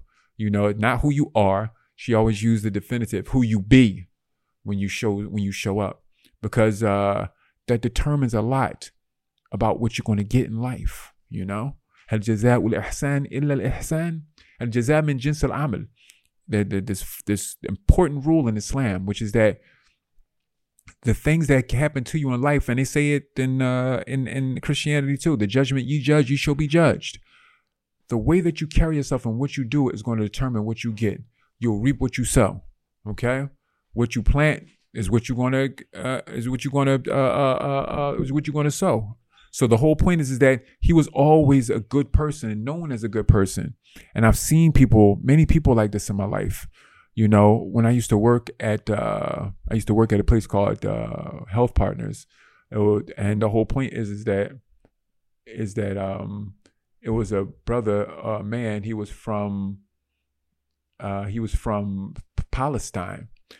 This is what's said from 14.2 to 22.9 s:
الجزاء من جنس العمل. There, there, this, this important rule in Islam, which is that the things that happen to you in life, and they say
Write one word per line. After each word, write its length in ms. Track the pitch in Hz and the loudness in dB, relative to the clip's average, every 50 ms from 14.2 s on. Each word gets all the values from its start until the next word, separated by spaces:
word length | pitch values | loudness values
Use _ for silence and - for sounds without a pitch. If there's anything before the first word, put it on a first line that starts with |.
| 151 _ _ _ _ _ _ - | -12 _ _ _ _ _ _ -8
الجزاء 420 | 120 120 110 123 113 120 151 156 | -6 -4 -2 0 2 2 2 2
من 140 | 156 151 143 | 2 0 -2
جنس 260 | 127 120 147 151 147 | -2 -2 -2 -2 0
العمل. 460 | - 131 - - 147 147 98 - 104 - _ _ _ _ _ _ _ _ _ _ _ - | -2 -2 -2 -2 -4 -4 -4 -6 -8 -10 _ _ _ _ _ _ _ _ _ _ _ -4
There, 160 | - 104 104 | -2 -2 0
there, 160 | 98 98 98 | 0 -2 -4
this, 400 | 98 - 98 - - - - - - | -4 -4 -6 -6 -8 -12 -14 -8 -4
this 320 | - 104 95 - - - - | -4 -4 -4 -4 -8 -12 -12
important 640 | - - 101 - _ - - - 180 147 147 143 135 | -10 -10 -10 0 _ 4 4 4 4 0 0 -2 0
rule 200 | 156 165 160 139 | 0 2 2 2
in 100 | 117 107 | 0 -2
Islam, 500 | 104 101 - - 135 135 113 95 92 92 | -2 -4 -4 -4 -2 -2 -2 -2 -4 -4
which 160 | 101 101 - | -6 -6 -6
is 100 | 113 104 | -4 -2
that 280 | 101 117 110 107 - - _ _ _ _ _ _ _ _ _ _ _ _ _ _ _ _ _ _ _ _ _ _ _ _ _ - - _ | 2 2 2 2 2 -2 _ _ _ _ _ _ _ _ _ _ _ _ _ _ _ _ _ _ _ _ _ _ _ _ _ -20 -18 _
the 120 | - 120 107 | -2 0 0
things 340 | - - 151 156 165 160 139 | 0 2 0 2 2 2 4
that 200 | 139 131 120 - | 2 2 2 0
happen 320 | - 123 151 147 151 139 120 | 0 0 0 0 -2 -4 -6
to 140 | - - 160 | -4 -4 -4
you 140 | 143 135 | -2 -2
in 80 | 127 120 | -2 0
life, 280 | 131 143 147 139 - - | 0 0 0 0 0 -2
and 100 | 120 127 | -2 -2
they 60 | 135 | -2
say 300 | - | -2